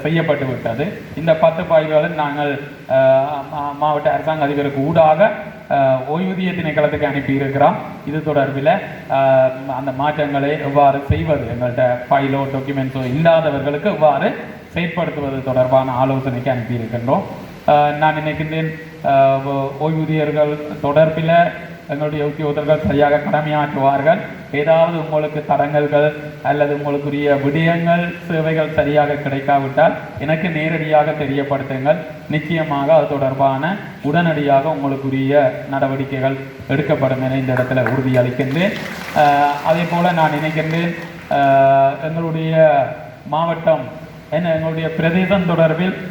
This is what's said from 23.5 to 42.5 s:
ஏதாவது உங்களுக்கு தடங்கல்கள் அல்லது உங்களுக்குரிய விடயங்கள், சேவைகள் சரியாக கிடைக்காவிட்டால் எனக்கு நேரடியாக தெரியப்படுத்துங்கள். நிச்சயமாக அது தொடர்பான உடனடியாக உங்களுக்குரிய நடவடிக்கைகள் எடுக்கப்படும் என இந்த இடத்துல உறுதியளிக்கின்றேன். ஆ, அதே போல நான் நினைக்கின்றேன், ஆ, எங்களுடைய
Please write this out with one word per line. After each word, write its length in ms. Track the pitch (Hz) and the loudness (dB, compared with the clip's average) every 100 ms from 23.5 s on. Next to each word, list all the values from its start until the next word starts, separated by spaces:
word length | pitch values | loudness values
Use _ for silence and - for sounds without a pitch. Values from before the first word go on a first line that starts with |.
| 151 147 139 135 139 147 185 - - - | -2 -2 0 2 2 2 0 -2 -12 -6
ஏதாவது 460 | 143 147 160 165 165 | -2 2 4 2 0
உங்களுக்கு 480 | 156 151 151 156 - | -2 -2 -2 -6 -2
தடங்கல்கள் 680 | 143 143 147 143 147 151 - - - | 0 2 0 2 2 2 -2 -10 -6
அல்லது 320 | 139 147 147 143 | -2 0 0 0
உங்களுக்குரிய 580 | 143 143 143 143 147 | -2 -4 -4 -2 0
விடயங்கள், 800 | 135 139 160 165 170 170 170 170 - 165 | 2 2 2 2 2 2 0 0 -6 -4
சேவைகள் 460 | 160 160 160 151 | -2 0 0 0
சரியாக 400 | - 143 147 143 | 0 2 2 2
கிடைக்காவிட்டால் 800 | 139 135 135 147 139 131 147 165 - - - | 0 -4 -4 0 0 2 2 2 2 -8 -8
எனக்கு 300 | 143 160 185 | -2 -2 -2
நேரடியாக 640 | 156 160 160 151 151 156 | -2 -2 -2 2 2 2
தெரியப்படுத்துங்கள். 840 | 151 139 139 139 135 131 131 139 175 - - - | 0 -2 -2 -2 -4 -4 -2 0 0 -2 -14 -6
நிச்சயமாக 640 | 151 - 165 151 143 139 | -4 -2 -4 -2 -2 2
அது 140 | 160 143 | 4 2
தொடர்பான 680 | 147 131 139 135 135 160 208 - - | 0 -2 0 0 0 -2 -4 -8 -6
உடனடியாக 680 | 143 170 170 147 143 135 156 | -2 2 2 0 2 2 2
உங்களுக்குரிய 920 | 143 139 135 135 135 135 143 131 - - | -2 -2 -2 -2 -2 2 4 2 0 -6
நடவடிக்கைகள் 640 | 135 135 135 127 135 135 135 - - - | -2 -2 -2 -4 -2 -2 -4 -8 -14 -2
எடுக்கப்படும் 560 | 139 147 151 131 127 | -2 0 0 0 0
என 120 | 131 135 | -2 -2
இந்த 180 | 127 | 0
இடத்துல 340 | 127 123 131 120 | 0 0 0 0
உறுதியளிக்கின்றேன். 880 | 135 131 127 123 135 131 151 202 - - - - 151 | 0 2 2 2 0 -2 0 0 -2 -10 -12 -4 2
ஆ, 340 | 147 143 143 147 160 | 4 4 2 2 0
அதே 160 | 165 170 | 0 0
போல 200 | 170 180 | 0 2
நான் 200 | 165 156 | 2 2
நினைக்கின்றேன், 640 | 147 156 160 160 165 175 - - - - | 0 -2 -2 -2 -2 -2 -6 -12 -14 -4
ஆ, 600 | 139 139 135 135 139 135 139 | 0 4 6 6 6 4 0
எங்களுடைய 800 | 160 165 165 160 160 | -4 -4 -4 -2 0